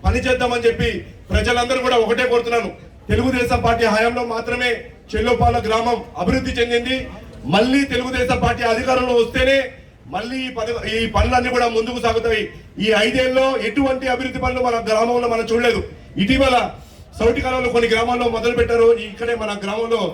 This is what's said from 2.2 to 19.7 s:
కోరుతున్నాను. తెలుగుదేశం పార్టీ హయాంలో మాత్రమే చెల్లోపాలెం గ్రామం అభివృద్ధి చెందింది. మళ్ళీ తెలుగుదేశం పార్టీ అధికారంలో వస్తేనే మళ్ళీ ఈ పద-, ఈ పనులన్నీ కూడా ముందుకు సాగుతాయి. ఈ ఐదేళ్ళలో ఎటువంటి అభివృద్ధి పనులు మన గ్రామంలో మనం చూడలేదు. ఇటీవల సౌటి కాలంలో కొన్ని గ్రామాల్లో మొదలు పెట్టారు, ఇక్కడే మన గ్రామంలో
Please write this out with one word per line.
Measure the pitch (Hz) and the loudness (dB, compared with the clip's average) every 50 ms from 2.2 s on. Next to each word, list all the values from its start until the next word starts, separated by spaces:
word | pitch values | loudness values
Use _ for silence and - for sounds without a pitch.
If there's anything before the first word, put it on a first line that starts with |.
| 254 233 | 2 2
కోరుతున్నాను. | 233 240 233 233 240 233 202 180 - - - - - - - - | 2 0 0 0 -2 -2 -2 -4 -10 -12 -20 -20 -20 -18 -4 -2
తెలుగుదేశం | 196 226 247 262 262 247 240 240 247 233 240 | 0 0 2 0 0 0 0 0 0 0 2
పార్టీ | 233 233 233 233 220 208 | 0 2 2 2 2 2
హయాంలో | 214 226 240 240 247 240 233 226 | 2 2 2 0 -2 -4 -4 -4
మాత్రమే | 226 226 233 240 247 254 247 233 - - - - - - - | -6 -4 -6 -4 -2 -2 -2 -2 -4 -8 -16 -20 -20 -14 -8
చెల్లోపాలెం | - 214 220 247 247 233 240 240 233 240 - | -4 -2 0 0 2 2 2 2 2 0 -2
గ్రామం | 220 220 226 233 240 240 214 - - - - | 0 0 0 0 0 -2 -2 -4 -12 -8 -4
అభివృద్ధి | 180 185 262 262 254 262 254 247 | -2 0 0 0 -2 -4 -2 -2
చెందింది. | 233 240 240 240 240 254 262 262 262 - - - - - - - - 135 165 | 0 0 0 -2 0 -2 -4 -4 -4 -8 -12 -16 -16 -18 -18 -12 -4 0 2
మళ్ళీ | 196 240 254 262 285 277 277 269 | 2 4 4 4 2 2 0 -2
తెలుగుదేశం | 240 247 254 262 247 247 247 247 247 247 | -4 -4 -2 -2 -2 0 0 0 0 0
పార్టీ | 240 233 - 240 226 226 | 0 0 0 0 0 0
అధికారంలో | 269 254 262 262 247 247 247 247 233 | 0 0 0 0 2 2 2 2 2
వస్తేనే | 226 - - 262 254 262 269 277 262 247 - - - - - - - - 175 | 2 2 0 0 2 4 4 2 0 -2 -10 -16 -20 -20 -20 -20 -18 -8 -8
మళ్ళీ | 185 220 240 262 262 262 | -8 -6 -6 -6 -6 -6
ఈ | 254 254 | -6 -6
పద-, | 233 214 233 233 226 196 208 214 | -6 -6 -4 -6 -6 -6 -4 -2
ఈ | 226 226 220 - | -2 -2 0 0
పనులన్నీ | 208 - 240 254 247 240 247 247 | 0 0 2 2 2 2 2 0
కూడా | 247 240 233 226 | 2 2 2 2
ముందుకు | 220 220 247 240 240 220 | 0 -2 -2 -4 -2 -2
సాగుతాయి. | 233 220 226 226 233 220 208 - - - - - - - - 196 | 0 0 0 0 0 0 0 -2 -6 -10 -16 -20 -18 -8 -2 0
ఈ | 220 214 208 214 | 2 4 4 2
ఐదేళ్ళలో | 240 247 262 262 254 254 262 262 269 262 226 202 | 2 2 0 0 2 2 4 2 2 2 0 -2
ఎటువంటి | 226 208 277 269 262 262 262 262 254 254 | -2 0 0 0 0 0 0 0 -2 -2
అభివృద్ధి | 262 269 254 247 254 254 | -2 -2 -6 -4 -2 -2
పనులు | 254 254 254 254 | -2 0 0 0
మన | 247 233 226 208 220 | 0 0 0 0 0
గ్రామంలో | 214 214 233 240 240 240 240 233 226 | 2 2 2 2 2 0 0 0 0
మనం | 226 226 - | 0 0 0
చూడలేదు. | 226 233 240 240 214 196 - - - - - - - - 196 | 0 2 2 2 0 0 -4 -8 -14 -18 -20 -12 -2 -2 0
ఇటీవల | 208 262 277 269 269 247 240 214 - - - - - - - - - - - | 2 4 4 4 4 4 2 0 -2 -8 -14 -20 -20 -20 -20 -20 -20 -6 0
సౌటి | 214 233 247 285 262 | 2 2 2 2 -2
కాలంలో | 254 254 254 247 240 - | -2 -2 0 -2 0 2
కొన్ని | 233 233 - 220 | 2 2 2 2
గ్రామాల్లో | 220 240 240 247 240 240 240 226 | 0 2 0 0 0 0 -2 -2
మొదలు | 220 226 240 247 240 | 0 -2 0 2 2
పెట్టారు, | 233 233 233 233 226 233 233 220 220 214 | 2 2 4 4 6 6 4 4 0 -10
ఇక్కడే | 196 - 233 233 233 | -10 -8 -4 -4 -4
మన | 214 220 214 208 202 185 | -4 -4 -6 -6 -6 -6
గ్రామంలో | 196 | -6